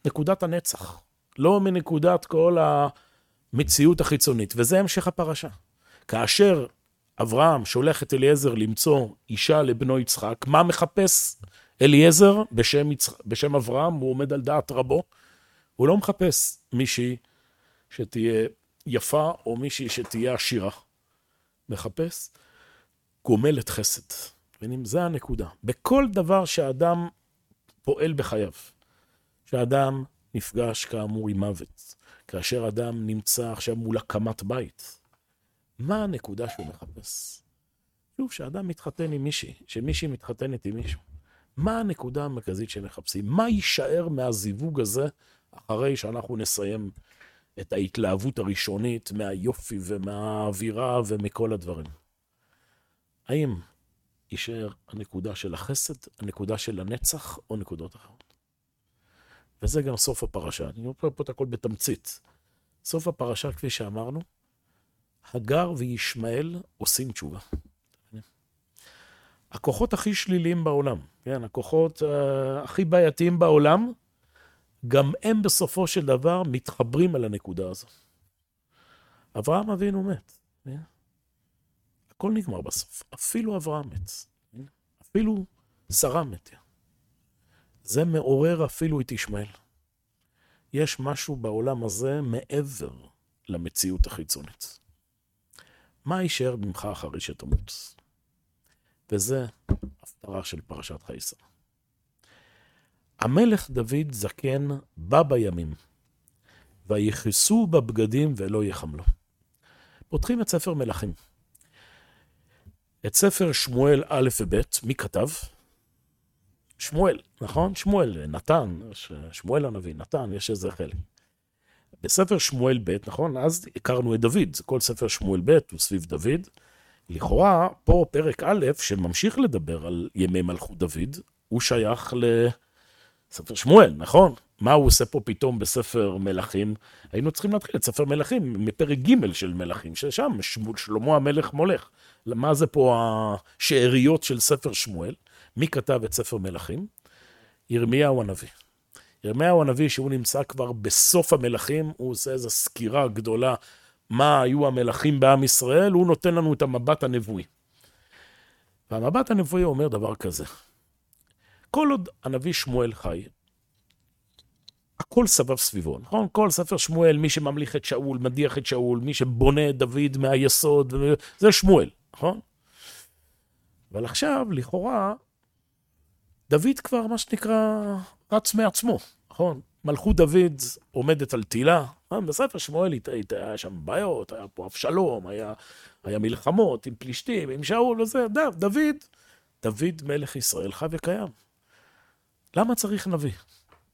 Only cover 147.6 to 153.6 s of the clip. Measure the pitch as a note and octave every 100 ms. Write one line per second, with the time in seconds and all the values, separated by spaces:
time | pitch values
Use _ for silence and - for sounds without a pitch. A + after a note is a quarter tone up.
147.6 | _ A#2 A#2 C3 D3 B2+ G2+ F#2 - -
148.6 | _ _ _ - _ _ G#2 A#2 E3+ F3
149.6 | C#3+ B2+ D3+ - C3+ C3 A#2 C#3 D3 C3
150.6 | B2 A2+ G2+ - - F3+ D#3+ D#3 B2 A#2
151.6 | - D3+ D#3 - B2+ A2 C3+ C3 A#2 -
152.6 | - - A2 C#3 C3 G#2+ A2 A2+ B2+ A#2+